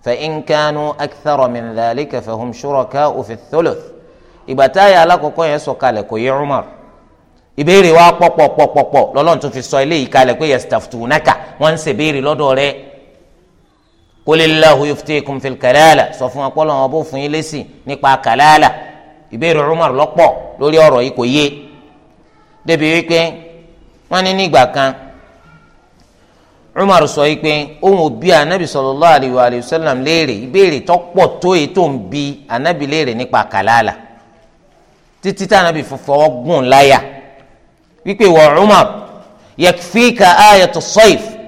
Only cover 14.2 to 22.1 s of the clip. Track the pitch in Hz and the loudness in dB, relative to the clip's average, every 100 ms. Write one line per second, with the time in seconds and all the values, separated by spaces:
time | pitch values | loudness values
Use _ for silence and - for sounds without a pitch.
14.2 | - 160 160 156 156 139 147 143 - 151 | -2 2 2 4 4 4 0 -6 -6 -6
15.2 | 135 135 135 123 127 135 160 147 - - | -6 -10 -10 -4 0 4 6 4 0 -4
16.2 | 127 143 135 156 156 147 165 160 156 135 | -8 -6 -6 -4 -2 -2 -2 -4 -6 -8
17.2 | 143 156 151 147 - - 131 139 139 131 | -6 -6 -8 -12 -14 -18 -14 -4 0 0
18.2 | 123 117 151 156 151 - - - - _ | 0 4 6 6 4 0 -16 -20 -20 _
19.2 | _ 113 165 160 147 165 160 127 151 175 | _ -8 -2 -2 -2 -2 -2 -2 -2 2
20.2 | 156 - - - 143 156 156 127 127 123 | 2 0 -14 -6 0 4 4 4 -2 -4
21.2 | 120 143 143 143 - - _ _ _ | -2 -2 -2 -6 -20 -20 _ _ _